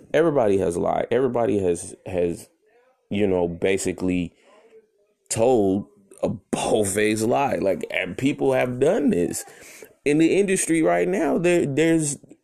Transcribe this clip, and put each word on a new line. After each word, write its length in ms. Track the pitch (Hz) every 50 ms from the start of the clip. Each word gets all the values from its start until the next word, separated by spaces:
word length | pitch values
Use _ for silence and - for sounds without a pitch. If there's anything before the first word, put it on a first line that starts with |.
| - -
everybody 460 | - 151 170 165 143 135 113 104 98 98
has 180 | 92 87 85
lied. 300 | 87 85 85 80 80 - -
Everybody 480 | 110 123 135 120 120 120 113 113 107 101
has, 340 | 95 90 85 - - 90 - - -
has 420 | 90 92 87 87 85 82 - - - _ _ _ _ _ _ _ _ _ _ _ -
you 140 | 101 101 104
know, 200 | 95 92 90 87
basically 880 | 87 85 87 101 95 98 95 - 95 87 - 95 92 90 90 85 80 - _ _ _ _ - _ _ - - - _ _ _ _ _ _ _ _ -
told 580 | - 110 113 127 131 113 101 95 95 101 - - _ _ _ _ - -
a 80 | - 92
bold-faced 920 | 123 - - _ - - - - - 110 104 98 101 107 107 107 110 107
lie. 340 | 110 117 127 135 139 123 92
Like, 280 | 85 90 98 90 - - -
and 260 | - 90 92 90 90
people 380 | - 131 143 143 - 139 135 131
have 260 | 131 127 123 123 127
done 300 | 123 156 208 269 294 254
this. 340 | - 85 85 - - - - - - - - - - - - - _ _ -
In 140 | 143 147 156
the 180 | 165 - 131
industry 460 | 185 202 185 190 - - - 165 160
right 240 | 156 175 175 175 175
now, 320 | 180 185 240 330 285 269 214
there, 280 | 165 180 175 175 -
there's, 520 | 143 135 151 165 165 165 165 151 143 139 - - - - -